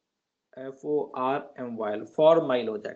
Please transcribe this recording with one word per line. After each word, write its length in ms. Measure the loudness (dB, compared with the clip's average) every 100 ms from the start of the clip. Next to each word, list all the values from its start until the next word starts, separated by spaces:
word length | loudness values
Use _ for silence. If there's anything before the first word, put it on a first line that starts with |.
| _ _ _ _ _ -16
एफ़ 280 | -14 -12 -4
ओ 260 | -4 -4 -4
आर 380 | -2 -2 -6 -12
एम 180 | -10 -6
वाई 160 | -6
एल, 120 | -6
फॉर्माइल 640 | -6 4 6 6 4 0 -2
हो 100 | -6
जाए, 160 | -8